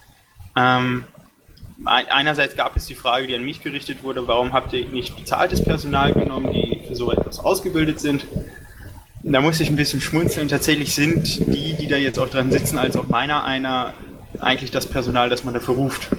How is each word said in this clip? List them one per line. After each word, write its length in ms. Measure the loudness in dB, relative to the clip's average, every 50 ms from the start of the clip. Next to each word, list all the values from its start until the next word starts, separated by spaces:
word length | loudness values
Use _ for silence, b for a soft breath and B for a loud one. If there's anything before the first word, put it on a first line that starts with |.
| b b b b b b b b -20 -2 2
Ähm, 480 | 4 4 6 4 4 2 0 -2 -2 -6 -10 -16 -20 -20 -20 _ _ _ -20 -20 -20 -20 -20 -16 -6 0
ein-, 220 | 2 2 2 2 2
einerseits 480 | 2 2 2 2 2 2 0 0 0
gab 200 | -2 -2 -2 -2
es 100 | -4 -4
die 80 | -6 -10
Frage, 320 | -4 0 2 2 2 0
die 80 | -2 -4
an 100 | -4 -4
mich 180 | -6 -8 -8
gerichtet 400 | -8 -8 -8 -8 -8 -10 -10 -8
wurde, 240 | -6 -6 -4 -4 0
warum 260 | 2 2 2 2 2
habt 200 | 2 0 0 0
ihr 140 | -2 -4 -4
nicht 300 | -4 -6 -6 -6 -6 -10
bezahltes 460 | -12 -4 -2 0 2 2 2 2 2
Personal 500 | 2 2 0 0 0 0 2 4 4 4
genommen, 400 | 4 2 0 0 -2 -2 -2 -2
die 280 | 0 0 0 0 -2 -6 -6
für 80 | -8 -6
so 180 | -4 -2 0
etwas 260 | 0 0 0 -2 -4 -2
ausgebildet 640 | 0 0 2 2 0 0 0 2 2 2 0 0
sind? 260 | 0 0 0 0 -2 -6 -8 -8 B B B B B B B B B B B B B -18 -18 -8
Da 180 | 0 2 4 4
muss 200 | 6 4 4 4
ich 80 | 2 2
ein 80 | 2
bisschen 240 | 2 2 0 0 -2
schmunzeln. 480 | -2 0 0 2 2 2 0 0 0 0
Tatsächlich 460 | 0 0 2 2 2 2 0 0 0
sind 520 | 2 2 4 4 2 2 0 -2 0 0 0 0
die, 200 | 0 0 -2 -4
die 120 | -4 0
da 100 | 0 0
jetzt 220 | 2 2 0 0 -2
auch 100 | -2 0
dran 220 | 0 0 2 2
sitzen, 280 | 2 2 2 0 0 0
als 180 | 0 0 0
auch 120 | 0 0 0
meiner 360 | 0 0 0 0 0 0 0
einer, 500 | 0 -2 -2 -2 0 0 0 -2 -4 -6 -12 -16 -18 -18 -18 -16 -14 -10 -2
eigentlich 300 | 2 2 2 2 0 -2
das 160 | -2 -2 -2
Personal, 420 | -2 -2 -2 -2 2 2 2 4 4
das 160 | 2 0 0
man 100 | -4 -4
dafür 200 | -2 0 0 2
ruft. 340 | 2 2 0 -2 -4 -4 -4 -4